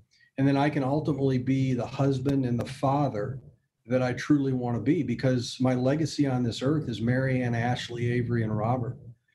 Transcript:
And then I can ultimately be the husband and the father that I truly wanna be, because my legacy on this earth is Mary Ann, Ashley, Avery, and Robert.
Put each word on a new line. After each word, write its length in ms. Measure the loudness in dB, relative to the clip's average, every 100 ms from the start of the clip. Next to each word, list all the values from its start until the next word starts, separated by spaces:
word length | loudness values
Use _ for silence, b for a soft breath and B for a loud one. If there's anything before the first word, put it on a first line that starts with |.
| -18 b b 0
And 100 | 2
then 100 | 4
I 120 | 2
can 140 | 2
ultimately 540 | 0 0 0 0 0 0
be 360 | 0 0 2
the 120 | 0 -4
husband 600 | 0 0 2 0 0 0
and 140 | -2
the 60 | -4
father 760 | -2 0 2 0 -2 -6 -8 -16 -20 _ _ -2
that 160 | 0
I 120 | 0
truly 400 | -2 2 2 2
wanna 260 | -2 -2 -2
be, 240 | 0 0
because 540 | 0 0 2 0 -2 0
my 160 | 2 2
legacy 500 | 2 0 0 0 0
on 160 | 2
this 200 | -2 0
earth 260 | 0 0 -2
is 140 | -2
Mary 420 | 0 0 0 0
Ann, 100 | 0
Ashley, 580 | 0 0 -2 -4 -4 0
Avery, 300 | 0 0 0
and 140 | 0 0
Robert. 400 | 0 0 -2 -8 -16 -20 _